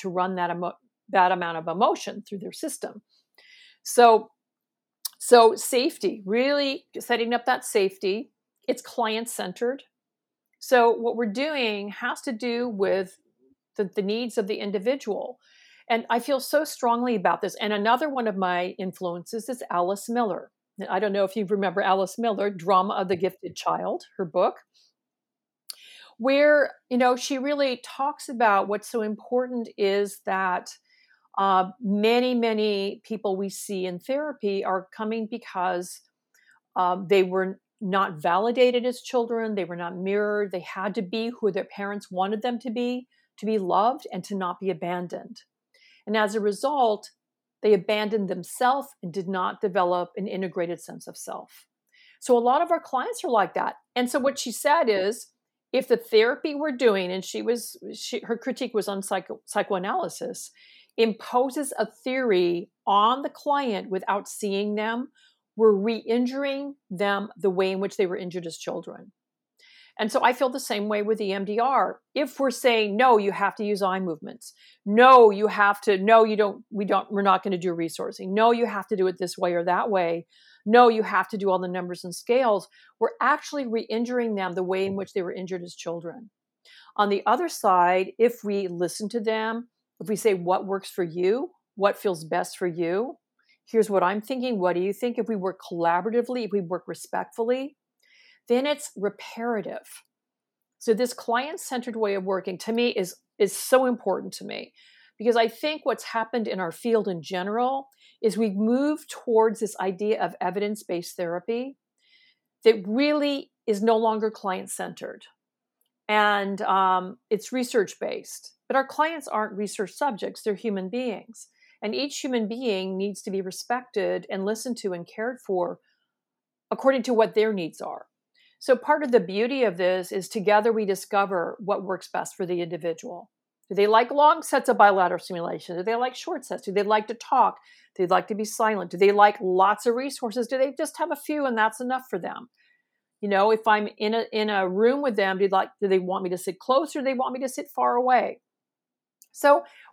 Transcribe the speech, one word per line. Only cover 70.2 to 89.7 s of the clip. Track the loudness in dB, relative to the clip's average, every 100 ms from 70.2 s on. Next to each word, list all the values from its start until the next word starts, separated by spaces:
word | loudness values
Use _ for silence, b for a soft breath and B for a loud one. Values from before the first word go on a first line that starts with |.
I | 2
feel | 2 0
the | -2
same | -4 -4 -2
way | -2
with | 0 -2
E | -2
M | -4
D | -2 0
R. | 2 2 2 -2 _
If | -4 -2 0
we're | -2
saying, | 2 2 4 2 4
"No, | 6 6
you | 4
have | 0 -2 -2
to |
use | -2 0
eye | 0 0
movements. | -2 -6 -10 -16 -18 b b b 0
No, | 8 12 12 12
you | 8 2
have | 4 2 2
to, | 2 2
no, | 6 8
you | 8 4
don't, | 0 -2 -8
we | -6
don't, | 0 0 0
we're | 0
not | 2 2
gonna | 2 -2
do | -2
resourcing. | -2 -4 -6 -8 -8 -4
No, | 2 4
you | 4
have | 0 -4 -4
to | 0
do | 0
it | -2
this | -6 -4
way | -2
or | 0
that | 0 0 0
way. | 0 0 -2 -8 b b b
No, | 4 8 8
you | 6
have | 2 0 -2
to | -2
do | 0
all | 0
the | 0
numbers | -4 -6 -8
and | -12
scales," | -10 0 2 4 0 -2 b b _
we're | -4 0
actually | 0 0 -2 -6 -4
re-injuring | -4 -2 -2 -2 -2 -2 -2
them | -4
the | -4
way | -2 -2 -2
in |
which | -4 -6
they | -6
were | -6
injured | -6 -8 -8
as | -10
children. | -12 -10 -8 -10 -14 -18 _ _ _ B B B 0
On | 2
the | 2 2
other | 2 0
side, | 0 4 6 6 4 0 2
if | 2 2
we | -4 -2 -2
listen | -2 -2 -2 -6
to | -4
them, | -2 -2 -2 -6 -10